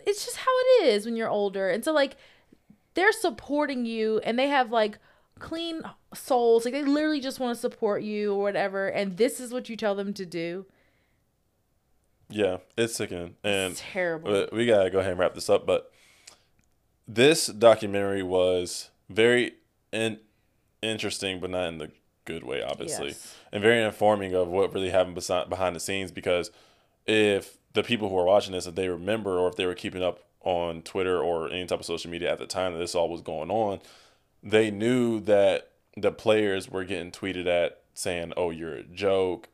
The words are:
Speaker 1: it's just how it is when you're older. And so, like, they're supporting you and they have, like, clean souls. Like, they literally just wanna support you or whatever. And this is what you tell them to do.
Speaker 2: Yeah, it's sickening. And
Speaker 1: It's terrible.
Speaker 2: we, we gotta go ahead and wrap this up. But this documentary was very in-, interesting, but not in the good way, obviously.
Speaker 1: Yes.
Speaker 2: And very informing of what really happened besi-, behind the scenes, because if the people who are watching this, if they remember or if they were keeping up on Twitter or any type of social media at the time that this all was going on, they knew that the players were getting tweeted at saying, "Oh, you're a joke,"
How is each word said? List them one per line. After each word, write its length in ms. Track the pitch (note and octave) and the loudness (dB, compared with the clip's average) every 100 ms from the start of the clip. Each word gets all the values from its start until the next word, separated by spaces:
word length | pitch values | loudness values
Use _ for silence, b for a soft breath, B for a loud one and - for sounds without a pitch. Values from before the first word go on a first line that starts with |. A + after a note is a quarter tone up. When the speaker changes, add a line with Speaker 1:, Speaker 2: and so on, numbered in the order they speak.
| - | -2
Speaker 1:
it's 200 | G4+ - | -4 -6
just 120 | - | -4
how 140 | - B4+ B4+ B4+ | 0 2 6 6
it 80 | D#4+ | 6
is 180 | G#3 G#3+ | 2 0
when 100 | A3+ | -4
you're 140 | A3+ | -2
older. 400 | F#3 G3+ G3 F#3+ | 0 -2 -2 -2
And 140 | F#3 A#3+ | 0 0
so, 80 | |
like, 240 | D#4 C#4 - b b b _ _ _ _ | 2 2 -2 b b b _ _ _ _
they're 180 | - F#4+ | 2 2
supporting 720 | G#4+ F4+ A#3 - C#4+ D4 C4 A#3 | 2 0 -2 -4 -2 0 -2 -4
you 340 | A3+ A3 A3 - | -2 0 0 0
and 120 | A#3 | 0
they 100 | C#4 | 2
have, 240 | C#4+ A#3+ | 2 2
like, 260 | A#3 G#3+ G#3 _ _ _ - | 2 0 -2 _ _ _ -20
clean 420 | - E4 E4 D#4+ G#3 - _ | -12 -8 -8 -10 -12 -18 _
souls. 520 | - - B3 A#3 A3+ A#3 | -14 -2 2 6 4 4
Like, 80 | |
they 100 | C4 | 0
literally 380 | C#4+ C#4+ D#4 D4+ | 2 2 2 0
just 180 | C4 B3 | -4 -4
wanna 160 | B3+ A#3+ | -4 -4
support 480 | B3 - A3 G3+ | -6 -2 -2 -2
you 300 | G#3+ G#3 G#3 | -2 -4 -2
or 80 | G3 | 0
whatever. 460 | G3+ F#3+ G3 G3 G3 | 0 0 -2 -2 -2
And 280 | D3+ G3+ F3+ | -2 -4 0
this 220 | A#3+ C#4 | 0 0
is 140 | B3+ | -8
what 160 | B3 A#3+ | -8 -8
you 80 | A3 | -4
tell 180 | A3 G3 | -4 -2
them 180 | G3 | -4
to 120 | G3 F#3+ | -8 -10
do. 400 | F3 E3+ F3 F#3+ _ _ _ _ _ _ _ _ _ _ _ _ _ _ _ _ | -6 -6 -8 -12 _ _ _ _ _ _ _ _ _ _ _ _ _ _ _ _
Speaker 2:
Yeah, 280 | G#2 G2 F#2 - - | -2 0 -2 -6 -2
it's 180 | A#2 - | -2 -2
sickening. 400 | G#2 F2+ F2 - | -6 -8 -10 -8
And 300 | G#2 G2 F#2+ | -2 0 -2
Speaker 1:
It's 80 | E2+ - | -6 -8
terrible. 560 | G3+ F3+ E3 D#3+ G2+ F2+ | -6 -4 -4 0 0 0
Speaker 2:
we, 60 | G#2+ | 0
we 60 | A#2+ | 4
gotta 240 | G#2+ F#2+ | 6 4
go 100 | F#2+ | 2
ahead 120 | F#2+ | 0
and 80 | F2+ | 2
wrap 140 | F2 E2 | 0 0
this 140 | - | 2
up. 160 | G2+ - | 2 4
But 260 | F2+ - b b b b b b b _ _ _ _ - | 0 -2 b b b b b b b _ _ _ _ -6
this 400 | G#2+ C3 D#3+ - | 4 6 6 0
documentary 760 | G#2+ A2+ A2 G#2 G2+ G2 G2 | 4 6 8 4 -2 -2 -2
was 640 | F#2 F#2 F#2 F2+ F2+ - - _ - | 0 2 4 2 -2 -8 -12 _ -6
very 440 | F#2 A#2 B2 A2 - _ _ _ | 2 4 4 0 -6 _ _ _
in-, 280 | G#2+ A2+ G#2+ _ _ _ _ _ _ | -4 -4 -4 _ _ _ _ _ _
interesting, 580 | A2 A2 G#2 - G2 F#2 | -6 -4 -4 -4 -6 -6
but 100 | F2+ | -4
not 180 | F2+ F2 | -4 -4
in 100 | E2 | -6
the 140 | D2+ - _ _ - | -12 -16 _ _ -12
good 180 | E2 | -10
way, 180 | B1+ C2+ | -8 -6
obviously. 480 | A1+ C#2+ - - C#2+ | -6 -6 -8 -8 -8
Speaker 1:
Yes. 260 | D2+ - - - | -10 -16 -20 -10
Speaker 2:
And 100 | G#2 | 0
very 220 | G#2 A#2 | 4 4
informing 500 | A2 - G#2 G#2 F#2+ | 2 2 4 4 2
of 140 | F#2 F2 | 0 2
what 260 | F2+ F#2 | 2 0
really 180 | G2 F#2+ | 0 0
happened 260 | F#2 F2+ F2 | 2 0 -2
besi-, 320 | - F#2 - | -4 -2 -2
behind 260 | F2+ F#2 E2 | -2 -2 -4
the 40 | |
scenes, 300 | - G2 F#2 | -6 -6 -6
because 400 | E2 F#2+ F2 E2+ - _ _ _ _ - | -6 -2 0 -2 -10 _ _ _ _ 0
if 520 | A2 G#2 G2 - - _ | 4 4 4 -2 -14 _
the 100 | - | -2
people 260 | G#2 A#2+ G#2 | 0 0 0
who 80 | F#2+ | 2
are 80 | F2+ | 4
watching 280 | G2+ G2+ | 4 4
this, 140 | F#2 F2+ | -4 -6
if 80 | E2+ | -4
they 120 | F#2 | -4
remember 500 | F2 F2+ A2+ G2+ F#2 | -4 -4 -4 -2 0
or 120 | F2+ | 0
if 60 | F2 | 0
they 80 | F#2 | -2
were 100 | F2 | -4
keeping 280 | G2+ F#2 | -6 -4
up 180 | F2+ F2 _ _ | -2 -4 _ _
on 400 | - F2 F2 E2 | -4 -2 -2 -6
Twitter 360 | E2 G2 F#2 F2+ | -8 -4 0 0
or 280 | D#2 E2+ D#2+ | 0 -2 -4
any 160 | F2+ F2+ | -6 -4
type 140 | F2 | -4
of 60 | - | -4
social 240 | E2+ E2+ | -8 -8
media 220 | E2+ E2 | -6 -4
at 80 | C#2+ | -4
the 60 | - | -6
time 240 | F#2 F#2 | -4 -4
that 60 | E2 | -4
this 160 | F2 F2+ | -4 -2
all 140 | E2 | -2
was 120 | E2 | -4
going 300 | E2 D#2 D#2+ | -10 -8 -4
on, 280 | G#2 G#2+ F#2 b b b b b _ | -2 -2 -4 b b b b b _
they 300 | G#2+ G#2+ A2 | 0 4 4
knew 480 | G2+ A2+ B2+ A#2+ A2 | 2 0 2 2 0
that 500 | G2 G2+ G2 E2+ - _ _ - | 4 6 6 4 -2 _ _ -4
the 140 | G2+ | -2
players 580 | - A2+ A2 G#2 F#2+ F#2 | 0 2 2 2 -2 -4
were 160 | F#2+ F#2 | -6 -6
getting 260 | F#2 F2 | -6 -8
tweeted 340 | - G2 F2+ F2 | -8 -6 -2 0
at 340 | F2 E2+ - _ | 2 0 -4 _
saying, 380 | - - F2 E2 E2 | -8 -4 -4 -4 -4
"Oh, 120 | F2 | -4
you're 240 | E2 E2 C2+ | -4 -8 -10
a 80 | |
joke," 680 | G1+ F2 G2 F#2+ F#2 F2 - | -12 -4 0 2 2 -2 -8